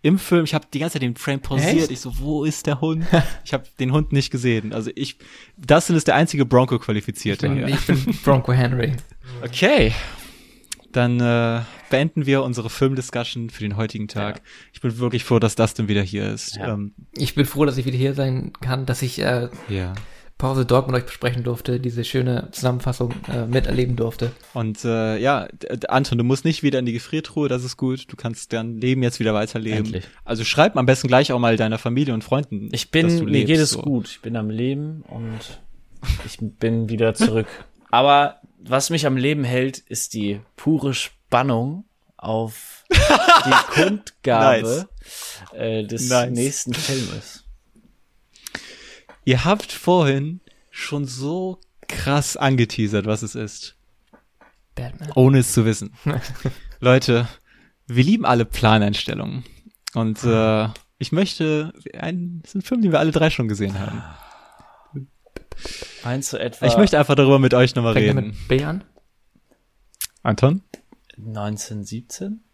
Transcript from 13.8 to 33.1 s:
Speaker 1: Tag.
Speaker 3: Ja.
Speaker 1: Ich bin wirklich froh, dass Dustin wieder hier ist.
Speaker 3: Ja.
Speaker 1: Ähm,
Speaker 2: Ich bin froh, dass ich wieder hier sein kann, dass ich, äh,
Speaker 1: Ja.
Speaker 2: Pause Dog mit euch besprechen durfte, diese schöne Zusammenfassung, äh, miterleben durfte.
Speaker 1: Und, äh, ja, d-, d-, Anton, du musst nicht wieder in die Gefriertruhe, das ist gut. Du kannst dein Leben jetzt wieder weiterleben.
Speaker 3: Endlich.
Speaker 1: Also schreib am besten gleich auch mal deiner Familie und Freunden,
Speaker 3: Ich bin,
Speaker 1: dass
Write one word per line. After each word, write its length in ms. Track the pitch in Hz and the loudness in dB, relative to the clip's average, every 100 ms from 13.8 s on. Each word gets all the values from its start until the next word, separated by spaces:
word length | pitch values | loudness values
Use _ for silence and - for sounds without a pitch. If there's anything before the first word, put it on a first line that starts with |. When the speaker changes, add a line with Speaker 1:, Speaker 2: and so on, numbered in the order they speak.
| 110 107 104 | -4 -6 -8
Speaker 1:
Tag. 300 | 107 104 - | -6 -6 -8
Speaker 3:
Ja. 40 | - - - | -16 -20 -20
Speaker 1:
Ich 80 | - | -6
bin 180 | 123 113 | -6 -2
wirklich 260 | 123 117 | -2 -2
froh, 140 | - 117 | 2 2
dass 160 | 107 - | 4 2
Dustin 320 | 110 - 104 | 0 0 0
wieder 140 | 101 | 0
hier 260 | 92 101 101 | 0 -4 -4
ist. 260 | 107 - 107 | -6 -10 -8
Speaker 3:
Ja. 180 | 110 | -6
Speaker 1:
Ähm, 200 | 104 101 - - - | -6 -8 -14 -20 -6
Speaker 2:
Ich 180 | 139 | -4
bin 100 | - 135 | -2 -2
froh, 180 | 143 | 0
dass 120 | 147 131 | 0 0
ich 60 | 127 | -4
wieder 100 | 127 | -2
hier 180 | 135 | -2
sein 380 | 139 135 127 - - | 0 -2 -2 -6 -8
kann, 260 | 127 127 131 | -6 -4 -4
dass 160 | 127 | -4
ich, 180 | 127 - | -4 -2
äh, 280 | 101 123 123 - - | -2 -2 -4 -10 -8
Speaker 1:
Ja. 260 | 98 90 98 - - - - | -6 -6 -8 -12 -18 -20 -4
Speaker 2:
Pause 260 | 131 135 | -2 0
Dog 220 | 120 127 131 | 4 2 2
mit 100 | 127 | -4
euch 80 | |
besprechen 400 | - - 123 120 | -4 -4 -4 -2
durfte, 340 | 120 117 - 123 | -4 -6 -4 -4
diese 220 | 123 117 | -4 -6
schöne 460 | 117 131 127 123 - | -4 -2 0 -2 -6
Zusammenfassung, 600 | - 127 123 131 127 123 113 - | -2 -2 0 -4 -2 -4 -6 -6
äh, 140 | 123 113 | -6 0
miterleben 480 | 131 - 127 123 120 | 0 0 0 0 0
durfte. 360 | 113 - 120 - - | -4 -4 -6 -6 -12
Speaker 1:
Und, 300 | 123 110 104 120 | -6 -6 -4 -2
äh, 320 | 113 110 110 | -2 -2 0
ja, 300 | 123 135 92 | 0 0 -4
d-, 280 | - - 120 | -12 -10 -8
d-, 100 | - | 0
Anton, 280 | 127 139 120 | 0 2 0
du 80 | |
musst 220 | 120 131 165 | 2 2 0
nicht 160 | 156 | 0
wieder 160 | 143 131 | 0 0
in 80 | 123 | -2
die 80 | |
Gefriertruhe, 540 | 117 - 156 156 - 143 | -6 -6 -8 -6 -4 -2
das 120 | 123 | -2
ist 140 | 123 - | -6 -4
gut. 300 | 131 131 - | -4 -4 -10
Du 60 | - | -10
kannst 360 | 117 113 - | -10 -10 -8
dein 240 | 113 113 113 | -6 -6 -4
Leben 220 | 127 131 | 0 2
jetzt 180 | 120 - | 0 0
wieder 140 | 110 | 0
weiterleben. 500 | 107 107 113 110 107 107 | 0 -2 -4 -4 -2 -2
Speaker 3:
Endlich. 180 | 110 - - | -6 -10 -18
Speaker 1:
Also 200 | - 117 | -8 -4
schreib 320 | 110 143 165 135 | -2 4 4 4
am 80 | 123 | 2
besten 220 | 131 127 | 2 4
gleich 220 | 123 139 | 4 4
auch 60 | 123 | 2
mal 180 | 117 113 | 2 2
deiner 180 | 110 110 | 0 -2
Familie 380 | - 123 147 | -2 -2 0
und 100 | 110 | -2
Freunden, 460 | - 135 143 104 107 | -2 -2 -2 -8 -8
Speaker 3:
Ich 180 | 110 - | -8 0
bin, 160 | 160 | 2
Speaker 1:
dass 100 | 170 | 4